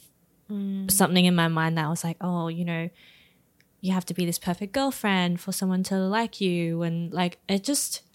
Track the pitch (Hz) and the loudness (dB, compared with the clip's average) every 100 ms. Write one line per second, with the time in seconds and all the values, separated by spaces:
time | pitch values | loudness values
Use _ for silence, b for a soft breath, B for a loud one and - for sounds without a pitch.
0 | - _ _ _ - 202 196 196 190 - | -20 _ _ _ -10 -6 -4 -4 0 2
1 | 175 180 180 175 165 160 160 165 151 170 | 4 6 6 6 4 2 0 0 0 -2
2 | 165 165 180 175 165 165 175 165 170 - | -4 -6 -4 -2 -2 -4 -4 -2 -4 -8
3 | b b b b b _ _ _ 185 185 | b b b b b _ _ _ -2 -2
4 | - 170 175 170 - 175 202 269 269 - | -2 -2 -2 -2 -4 -4 -4 -2 -2 0
5 | 214 190 175 175 - 190 190 185 185 190 | 0 2 2 0 -4 -2 0 0 0 0
6 | 190 214 233 - 190 175 170 165 170 165 | 0 0 -2 -2 0 0 0 0 -2 -2
7 | 170 180 175 - - 196 196 285 - - | -4 -2 -2 -2 -4 -2 0 -2 -2 -8
8 | - | -12